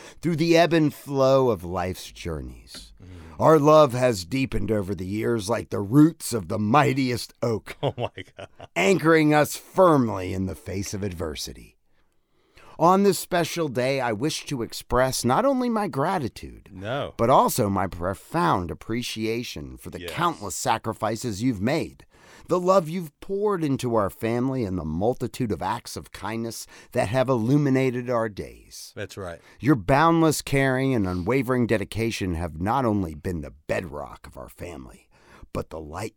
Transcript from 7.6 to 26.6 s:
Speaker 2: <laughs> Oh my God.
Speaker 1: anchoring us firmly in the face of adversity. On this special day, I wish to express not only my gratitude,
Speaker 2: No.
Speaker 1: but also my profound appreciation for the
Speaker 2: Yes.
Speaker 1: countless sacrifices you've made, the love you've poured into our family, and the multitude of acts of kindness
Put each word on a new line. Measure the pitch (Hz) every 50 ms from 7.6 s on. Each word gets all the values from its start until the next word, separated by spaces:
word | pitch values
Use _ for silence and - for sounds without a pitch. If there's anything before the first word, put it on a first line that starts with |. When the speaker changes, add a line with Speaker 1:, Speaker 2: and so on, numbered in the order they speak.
| - - - -
Speaker 2:
<laughs> |
Oh | 147 131 - -
my | 117 101 - 98 - - _ -
God. | 95 - _ - - - -
Speaker 1:
anchoring | 165 185 196 190 160 147 160 165 160 156 151 151
us | 151 143 - -
firmly | - - - - 185 185 175 156 139 120 110 101 95 92 92 95
in | 95 95
the | 90 90
face | - - - 92 98 98 - -
of | 98 98
adversity. | 101 90 82 90 78 71 - - 80 - - - - _ _ _ _ _ _ _ _ _ _ _ _ _ _ _ _ _ - - - - -
On | 156 175 190 196 202
this | 202 175 -
special | - - 180 175 165 - - 170 160 147
day, | 110 123 123 135 139 135
I | 123 120
wish | 110 98 131 156 - - - -
to | 147 120 110
express | - - - - - 120 123 131 131 110 - -
not | 120 127 170 240
only | 277 277 254 247 240
my | 226 214 208 175
gratitude, | - - - 175 196 180 131 98 - - - 65 - - - -
Speaker 2:
No. | 98 92 95 107 131 143 117 76 - -
Speaker 1:
but | 117 117
also | 139 185 240 175 - - 113 98
my | 98 95 95 90
profound | - 85 85 95 95 - - - - 165 180 165 135 98 87 -
appreciation | - - - - 113 123 120 - - 110 110 110 113 123 120 - - 90 73 65 65 -
for | - 95
the | - 87
Speaker 2:
Yes. | 87 85
Speaker 1:
countless | - - 175 175 127 - 104 104 -
sacrifices | - - 131 113 110 - 113 104 - - 107 117 104 - 120 98 92 117
you've | 135 117 90
made, | 98 127 156 156 113 - - - - _ _ _ - - - - - -
the | 160 180
love | 180 180 190 196 165 151
you've | 170 190 170 151 - _
poured | - - 196 196 208 214 202 170 156
into | 143 135 117 123 123 113
our | 110 101 92
family, | - - 113 113 117 123 123 135 131 131 113
and | 92 92 87
the | 76
multitude | 78 78 85 101 120 123 - 123 117 - - 127 107
of | 95 71
acts | 90 95 110 123 - - -
of | 98 73 -
kindness | - - 95 104 113 113 117 113 110 -